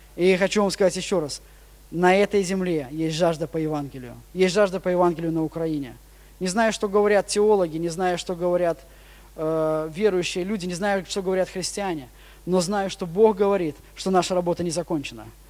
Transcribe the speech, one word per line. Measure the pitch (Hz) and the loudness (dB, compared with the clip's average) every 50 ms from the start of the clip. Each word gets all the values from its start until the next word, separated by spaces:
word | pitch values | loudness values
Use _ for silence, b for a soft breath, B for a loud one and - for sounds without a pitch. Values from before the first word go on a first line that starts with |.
| b b b | b b b
И | - 175 | 0 2
я | 185 190 175 | 4 4 4
хочу | 196 185 - 208 | 2 2 2 2
вам | 202 190 | 0 0
сказать | - - 202 185 - | 2 2 2 2 2
еще | 185 175 - 202 175 | 0 -4 -2 -2 -2
раз, | 156 139 - - b b b b b b b b b - | -2 -2 -8 -12 b b b b b b b b b -8
на | - 165 180 180 185 | -2 2 4 4 6
этой | 196 202 196 - 202 | 6 4 2 2 0
земле | 190 175 196 190 185 180 170 151 135 120 | 0 0 -2 -2 -2 -2 -2 -2 -4 -6
есть | 147 160 160 160 160 | -6 -4 -4 -2 0
жажда | 156 180 165 165 147 165 | 2 2 2 2 0 -4
по | 147 - 160 | -6 -4 -4
Евангелию, | 156 156 156 147 143 135 123 135 123 120 117 117 - - | -4 -2 -2 -4 -6 -8 -10 -12 -14 -14 -16 -18 -18 -8
есть | - 180 185 185 170 | 0 2 2 4 4
жажда | 208 208 190 180 185 | 4 2 2 2 -2
по | - 185 | -2 0
Евангелию | 180 175 180 175 170 147 170 165 | 2 4 4 2 2 0 -2 -2
на | 160 160 160 | 0 0 -2
Украине. | 151 - 165 165 165 156 147 139 120 113 - - b b b b b b b | -2 -4 -4 -4 -2 -2 -4 -6 -8 -12 -18 -20 b b b b b b b
Не | 185 185 | -6 -2
знаю, | 180 226 226 220 | 0 2 2 2
что | 208 - - 208 | 0 -2 -4 0
говорят | 190 208 208 208 208 196 180 | 2 2 4 4 4 4 2
теологи, | - - 208 208 214 214 196 180 160 151 | 0 0 2 4 4 4 4 2 0 -2
не | 160 170 170 | -4 -4 -4
знаю, | 160 170 185 180 175 | -2 -2 0 0 0
что | 170 - - 185 | -2 -4 -6 -4
говорят, | 170 180 180 175 175 175 170 160 - - B B B B B B B B B B | -2 0 0 2 2 2 0 0 -2 -8 B B B B B B B B B B
э, | - 156 156 160 160 156 156 156 156 156 160 156 | -6 -4 -2 0 0 0 0 0 -2 -4 -6 -4
верующие | 170 214 208 185 180 175 - - 185 180 | 0 2 2 2 2 -2 -2 -4 -4 -4
люди, | 190 220 202 170 | -4 -4 -6 -6
не | 185 180 | -6 -6
знаю, | 165 208 208 196 196 175 | -4 -2 0 -2 -2 -2
что | - - 202 | -4 -6 -4
говорят | 185 190 190 185 180 - | -2 0 0 0 0 -2
христиане, | - 190 170 - - 202 202 190 170 151 127 120 B B B B B B B | -4 -8 -6 -6 -6 -6 -4 -4 -6 -6 -8 -12 B B B B B B B
но | 170 180 185 | 0 0 0
знаю, | 170 170 208 202 196 190 | 2 0 -2 -2 -2 -4
что | - - 190 | -4 -8 -8
Бог | 170 160 196 226 220 208 | -4 2 4 4 4 6
говорит, | 185 208 196 202 196 175 151 143 - b b b | 4 2 2 2 0 -2 -4 -6 -8 b b b
что | - - 190 | -6 -2 2
наша | 190 185 175 - 190 | 2 2 2 2 0
работа | 180 180 175 170 - 175 | 0 0 0 -2 -2 -2
не | 175 | -4
закончена. | 151 175 160 - 175 151 135 - 120 113 107 - - - b | -4 -4 -4 -2 -4 -4 -4 -6 -12 -14 -16 -18 -20 -20 b